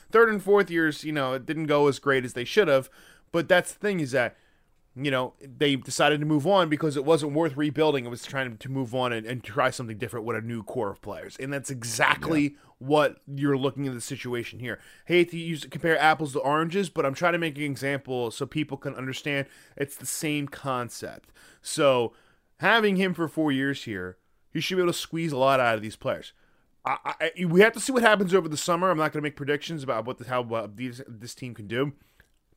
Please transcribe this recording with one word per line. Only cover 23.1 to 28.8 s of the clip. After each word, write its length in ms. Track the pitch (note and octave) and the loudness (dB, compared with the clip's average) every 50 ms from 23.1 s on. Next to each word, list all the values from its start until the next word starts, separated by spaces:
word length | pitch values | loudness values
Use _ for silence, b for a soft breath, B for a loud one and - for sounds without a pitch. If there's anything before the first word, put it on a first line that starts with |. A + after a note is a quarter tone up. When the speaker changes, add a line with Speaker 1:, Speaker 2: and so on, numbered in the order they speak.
| F3 | 0
Speaker 1:
for 140 | - E3 | -2 -4
four 240 | D3 - E3 D#3 D3+ | -4 -2 0 0 2
years 320 | C3+ C3+ C#3 C#3 C#3 - - | 2 0 0 -2 -2 -4 -6
here, 320 | A#2+ G#2 F#2 F2+ F#2 F2+ _ _ _ _ _ _ _ | -8 -8 -6 -8 -8 -12 _ _ _ _ _ _ _
he 120 | - D#3+ | -6 -6
should 140 | D3+ - F#3 | -4 -2 0
be 40 | F#3 | 2
able 120 | F3+ F3 D#3+ | 2 2 0
to 40 | |
squeeze 360 | - - - E3 E3 E3 D#3+ C#3 | -2 -4 -6 -4 -4 -4 -2 0
a 40 | |
lot 220 | B2 C3 C3+ C#3 C3 | 2 4 4 4 4
out 160 | B2 A#2 A2+ | 4 2 2
of 60 | G#2+ | 0
these 160 | G#2 G#2+ - | -2 -6 -10
players. 340 | - - B2+ G2 D#2+ - - - _ _ _ _ _ _ _ _ _ - | -8 -6 -4 -4 -6 -8 -14 -20 _ _ _ _ _ _ _ _ _ -4
I, 300 | B2+ C3+ - - C#3+ D3+ - D#3 E3 - | -4 -4 -4 -4 -6 -6 -4 -4 -4 -2
I, 80 | F3 F3+ | -2 0
we 140 | E3+ D#3+ F3+ | 4 6 8
have 140 | G#3+ A3+ A3+ | 8 8 6
to 80 | A#3 | 0
see 100 | - - | -2 -2
what 120 | C4 A#3+ A3+ | 2 4 6
happens 300 | G#3+ G#3+ G3 G3+ E3+ F#3 | 6 6 4 4 4 2
over 140 | F#3+ E3 | 2 2
the 80 | D#3+ D3+ | 0 -4
summer. 360 | C#3 - F3+ E3+ E3+ | -4 -2 0 0 2